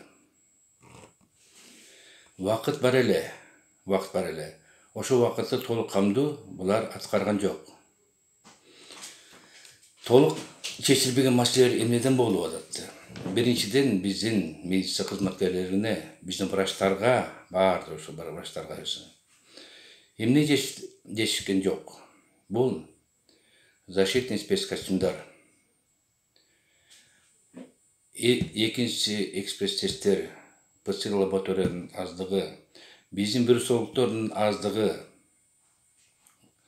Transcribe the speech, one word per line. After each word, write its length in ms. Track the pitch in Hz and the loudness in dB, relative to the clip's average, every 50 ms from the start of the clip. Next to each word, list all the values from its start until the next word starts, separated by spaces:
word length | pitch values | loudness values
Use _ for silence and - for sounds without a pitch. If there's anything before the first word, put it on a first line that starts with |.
| - - _ _ _ _ _ _ _ _ _ _ _ _ _ _ - - - - - - _ _ _ _ _ _ _ _ _ - - - - - - - - - - - - - - _ _ | -20 -20 _ _ _ _ _ _ _ _ _ _ _ _ _ _ -20 -20 -20 -20 -20 -20 _ _ _ _ _ _ _ _ _ -20 -20 -20 -20 -20 -20 -20 -20 -20 -20 -20 -20 -20 -20 _ _
Убакыт 440 | - 92 104 113 - - - - - | -4 -2 0 0 0 0 -2 0 2
бар 160 | 120 127 131 | 2 4 6
эле, 360 | 131 120 104 90 80 - - - - - - _ _ _ _ _ _ - | 6 6 4 4 2 0 -4 -10 -16 -20 -20 _ _ _ _ _ _ -2
убакыт 260 | 95 98 92 - - | 0 0 0 0 -2
бар 160 | - 95 87 82 | -4 -4 -4 -4
эле. 300 | 80 76 76 - - - _ _ _ _ _ _ | -6 -8 -10 -12 -16 -20 _ _ _ _ _ _
Ошол 300 | - 107 101 - 131 120 | -10 -8 0 2 4 4
убакытты 340 | 120 113 - 117 107 - 131 | 4 4 2 -2 -4 -2 -4
толук 340 | 120 - - 113 113 107 - | -4 -2 -2 -2 -4 -4 -2
камдоо 460 | - 98 101 101 98 98 - - - - - | 0 2 2 4 4 2 2 0 -2 -6 -12
булар 480 | - - 92 92 95 107 113 110 - - | -14 -10 -4 0 0 0 0 0 -4 -8
аткарган 460 | 107 - - 110 101 95 104 104 98 | -12 -4 -2 -2 0 0 0 0 0
жок. 260 | 101 87 - - - - - - _ _ _ _ _ _ _ _ _ _ _ _ _ - - _ _ - - - - - - - - - - - - - - - - - - - - - - _ - _ _ _ - | 0 -2 -2 -6 -12 -20 -20 -20 _ _ _ _ _ _ _ _ _ _ _ _ _ -20 -20 _ _ -20 -20 -20 -20 -20 -20 -18 -18 -18 -20 -20 -20 -20 -20 -20 -20 -20 -20 -20 -20 -20 -20 _ -20 _ _ _ 4
Толук 340 | - 120 135 156 156 156 - - - - - | 6 8 8 8 6 4 -2 -8 -14 -14 -14
чечилбеген 720 | - - - - - 143 135 131 - 127 120 135 131 131 | -12 -12 -8 0 2 4 4 4 4 2 4 4 4 6
маселелер 520 | 123 123 117 - - 127 123 120 113 95 113 | 6 4 4 4 6 6 6 6 4 2 0
эмнеден 320 | 120 120 117 120 131 131 | 0 2 2 2 4 4
болуп 300 | 123 120 107 95 85 85 | 4 4 2 2 0 -2
атат? 440 | 80 80 - - - - - - - - - - - - - - | -4 -6 -10 -12 -12 -12 -12 -12 -14 -16 -20 -20 -18 -14 -10 -8
Биринчиден, 760 | 90 95 117 117 123 120 120 - 98 117 139 139 123 104 92 | -4 -2 2 2 2 2 0 0 0 2 2 4 4 2 2
биздин 640 | 95 101 95 - 101 113 110 101 82 78 - - 92 90 | 0 -2 -2 -2 -2 0 0 0 -2 -2 -6 -8 -4 0
медицина 400 | 95 95 90 - - - 95 - | 0 0 0 0 -4 -4 -4 -4
кызматкерлерине, 1120 | 98 95 98 92 - - 98 90 90 92 90 90 95 101 113 110 95 82 - - - - | -4 -2 -2 -4 -2 -2 -2 0 0 -2 -2 -2 0 0 0 0 -2 -4 -6 -10 -18 -14
биздин 260 | - 92 92 - 98 85 | -12 -8 -6 -4 -4 -2
врачтарга, 840 | 98 98 95 92 - - 95 98 95 95 110 123 127 107 92 - - - - - | 0 0 -2 -2 -2 0 0 0 2 2 2 2 2 2 0 -4 -8 -16 -12 -4
баардык 500 | 85 92 95 95 87 82 - 85 80 78 | 0 2 4 4 2 0 -4 -8 -12 -14
ушу 120 | 80 82 | -12 -14
бар 200 | 76 80 82 80 | -12 -12 -12 -10
врачтарга 520 | 78 87 - - - 82 80 78 76 76 76 - - - - - - _ _ _ _ _ _ _ - - - - - - - - - - _ _ _ - | -10 -10 -12 -12 -12 -12 -12 -12 -12 -10 -8 -8 -8 -8 -12 -18 -20 _ _ _ _ _ _ _ -20 -20 -20 -20 -20 -20 -20 -20 -20 -20 _ _ _ -2
эмне 280 | 110 117 135 151 147 | 2 4 4 4 4
чеч-, 360 | 143 143 135 - - - - - - - _ - | 4 2 2 0 -2 -8 -12 -14 -16 -18 _ -16
чечишкен 560 | - 98 110 107 - - - - 98 98 95 | -8 -4 -2 -2 -2 -2 -2 -2 0 0 0
жок? 380 | 95 92 - - - - - - - - _ _ _ _ _ _ _ - | 2 0 -2 -2 -6 -12 -20 -20 -20 -20 _ _ _ _ _ _ _ -4
Бул 380 | 190 123 131 127 - - - - _ _ _ _ _ _ _ _ _ _ _ _ _ _ _ _ _ _ _ | -2 0 0 0 -2 -4 -10 -14 _ _ _ _ _ _ _ _ _ _ _ _ _ _ _ _ _ _ _
защитный 520 | - 90 95 95 - - 127 123 - 104 - | -2 0 2 2 2 2 0 0 -2 -4 -6
спецкостюмдар, 760 | - - 98 95 - - 92 - - - 95 90 95 87 - - - - - _ _ _ _ _ _ _ _ _ _ _ _ _ _ _ _ _ _ _ _ _ _ _ _ _ _ _ _ _ _ _ - - _ _ _ _ _ _ _ _ _ _ - - - - _ _ _ _ _ _ _ _ - | -2 -2 -2 -2 -2 -4 -6 -6 -2 -2 0 0 2 0 -2 -4 -10 -18 -20 _ _ _ _ _ _ _ _ _ _ _ _ _ _ _ _ _ _ _ _ _ _ _ _ _ _ _ _ _ _ _ -20 -20 _ _ _ _ _ _ _ _ _ _ -20 -20 -20 -20 _ _ _ _ _ _ _ _ -6
э-, 520 | - 113 120 123 - 175 - - 107 113 | 0 2 2 4 2 0 -2 -2 -2 -2
экинчи 760 | 113 - 127 120 110 - - - 208 208 214 190 - - 196 | 0 0 -2 -2 -2 -2 -2 -2 -2 -2 -2 -4 -4 -4 -6
экспресс-тесттер, 880 | 196 - - - 202 190 - - 196 185 - - - 202 95 - - - - - - - _ _ _ _ _ _ - | -6 -6 -6 -4 -4 -4 -2 -2 -2 -4 -4 0 2 2 2 2 0 -6 -12 -18 -20 -20 _ _ _ _ _ _ -6
П 80 | 101 | -6
Ц 160 | 95 - - 107 | -6 -4 -4 -2
Р 60 | 101 | 0
лабораториянын 800 | 98 95 92 98 95 - 95 92 95 90 - 87 90 90 - - | 0 0 0 0 -2 -2 -2 0 0 0 -2 -2 -6 -10 -10 -10
аздыгы, 640 | 98 90 85 85 90 95 92 98 95 - - - - _ _ - - - - - - _ _ | -10 -10 -10 -8 -10 -6 -2 -2 -2 -2 -4 -8 -16 _ _ -20 -20 -20 -20 -20 -20 _ _
биздин 320 | - 98 104 104 120 123 117 | -4 -4 -2 0 0 2 4
вирусологдордун 880 | 123 123 120 - - 120 117 104 - - 135 120 104 110 113 110 104 - | 4 4 4 2 2 0 0 -2 -2 0 0 0 0 0 -2 -4 -2 0
аздыгы 720 | 104 107 107 104 - 104 104 95 110 107 - - - - - _ _ _ _ _ _ _ _ _ _ _ _ _ _ _ _ _ _ _ _ _ _ _ _ _ _ _ _ _ _ _ | 0 0 0 0 0 -2 -2 0 0 0 0 0 -4 -10 -18 _ _ _ _ _ _ _ _ _ _ _ _ _ _ _ _ _ _ _ _ _ _ _ _ _ _ _ _ _ _ _